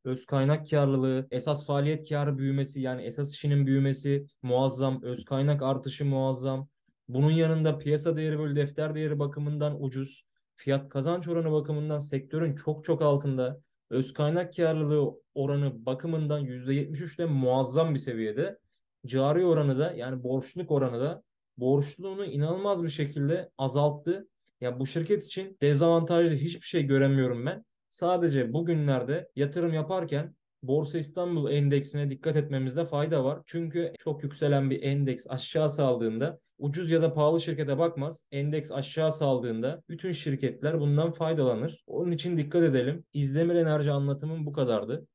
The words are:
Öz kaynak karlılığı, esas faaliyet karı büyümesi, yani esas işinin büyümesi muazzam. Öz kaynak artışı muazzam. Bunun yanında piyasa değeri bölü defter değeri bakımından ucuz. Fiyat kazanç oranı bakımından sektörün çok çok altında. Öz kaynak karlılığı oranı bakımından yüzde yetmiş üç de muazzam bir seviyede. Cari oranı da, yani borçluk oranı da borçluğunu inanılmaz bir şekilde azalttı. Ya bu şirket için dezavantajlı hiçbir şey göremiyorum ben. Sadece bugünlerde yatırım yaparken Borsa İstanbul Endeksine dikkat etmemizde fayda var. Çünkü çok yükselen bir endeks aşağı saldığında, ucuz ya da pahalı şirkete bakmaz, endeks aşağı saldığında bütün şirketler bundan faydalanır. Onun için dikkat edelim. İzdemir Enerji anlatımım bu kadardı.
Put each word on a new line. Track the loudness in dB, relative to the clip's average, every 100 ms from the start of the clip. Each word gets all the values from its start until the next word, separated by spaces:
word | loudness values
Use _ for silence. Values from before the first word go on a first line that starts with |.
Öz | -8 -6 -2
kaynak | 0 2 2 2
karlılığı, | 2 4 2 2 0 -2
esas | -4 -2 -4 -2
faaliyet | 0 0 -2 -2
karı | -2 0 0
büyümesi, | 0 0 -2 -4
yani | -4 -4
esas | -6 -6 -6
işinin | -4 2 2 4
büyümesi | 4 2 0 0 -2 -2 _
muazzam. | 0 2 2 0 -2 -2
Öz | -6 -8 -4
kaynak | 0 2 0
artışı | 0 -2 -4 -4 -2
muazzam. | 0 0 -2 -2 -4 -8 _ _ _ -6
Bunun | 2 4
yanında | 4 4 2 2 0
piyasa | 0 0 2 0
değeri | 0 -2
bölü | 0 0
defter | 0 -2 -4 -2
değeri | -2 0
bakımından | -2 -2 -4 -2 -2 -2
ucuz. | -4 -4 -8 -10 _ _ _ _
Fiyat | 0 0 0
kazanç | -4 -2 -2 -2
oranı | 0 2
bakımından | 0 0 -2 -2 -4
sektörün | -2 -6 -4 -2 -2 -2
çok | -4 -4 -2
çok | 2
altında. | 4 2 0 0 -2 -4 _ _ -4
Öz | -2 -2
kaynak | -2 0 0 -2 0
karlılığı | 0 2 2 2 0 -4 _
oranı | -4 -2 0 0 -2 -6
bakımından | -4 -2 -2 -2 -2
yüzde | -4 -6 -2
yetmiş | -2 -2 -6
üç | -8 -4
de | 0
muazzam | 2 4 4 2 2 2
bir | 0
seviyede. | -2 -4 -2 -2 -4 -4 _ _ _ _ -4
Cari | 0 2 4 4
oranı | 4 4 2
da, | 0
yani | -4 -8 -6
borçluk | -2 -4 -4 -10 0
oranı | 2 2 0
da | -4 -4 _ _ _ -2
borçluğunu | 2 2 2 -6 -10 -8 -6
inanılmaz | -2 -2 -2 0 -2
bir | -2
şekilde | -4 -4 -2 0 0 -4 -4
azalttı. | -2 2 0 0 -4 -4 -6 _ _ -8
Ya | -6 -4
bu | -4
şirket | -4 0 0
için | -2 -10 -10 0
dezavantajlı | 4 6 6 4 4 4 4 4
hiçbir | -2 -4 -4
şey | 0
göremiyorum | 4 4 6 4 2 0 -4
ben. | -6 -12 _ _
Sadece | -4 0 4 4 2 2
bugünlerde | 0 2 2 2 2 0 -4 -6 -2
yatırım | -2 0 0
yaparken | 0 -2 -4 -2 -4 -4 _ _ _
Borsa | 0 0 0 -4
İstanbul | -4 -4 -2 -2 0
Endeksine | 2 4 2 0 -4 -4
dikkat | -2 0 0
etmemizde | 0 -2 -2 -2 -2
fayda | -2 0 2
var. | 0 -2 -6
Çünkü | -6 -4 -4 -4 -6
çok | -6 -6
yükselen | -6 -2 2 4 2
bir | 0
endeks | 0 0 0 -2 -6
aşağı | -8 -4 0 0
saldığında, | 2 2 2 0 0 -4 -4 _ -6
ucuz | -4 -2 2
ya | 4
da | 4
pahalı | 4 4 2
şirkete | 0 -4 -2 2
bakmaz, | 0 0 -6 -8 _
endeks | -4 -2 -2 -4
aşağı | -8 -6 0 0
saldığında | 2 2 2 0 -2 -4 -4 -12
bütün | -8 -6
şirketler | -4 -2 -2 -2 -2 -2 0
bundan | 2 2 2
faydalanır. | 0 -2 2 2 2 -2 -8 -8
Onun | -4 -2
için | -2 0 -2
dikkat | 2 4
edelim. | 4 4 0 -4 -6
İzdemir | -4 0 2 2 2
Enerji | 2 2 2
anlatımım | 0 0 -2 -6 -6 -4
bu |
kadardı. | -2 0 0 -2 -6 -8